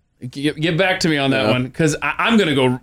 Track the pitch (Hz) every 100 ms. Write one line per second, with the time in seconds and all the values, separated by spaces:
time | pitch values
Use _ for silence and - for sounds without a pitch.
0 | _ - 127 143 147 156 165 165 185 185
1 | 170 147 135 135 127 127 127 - 160 147
2 | 143 - 190 226 175 139 127 127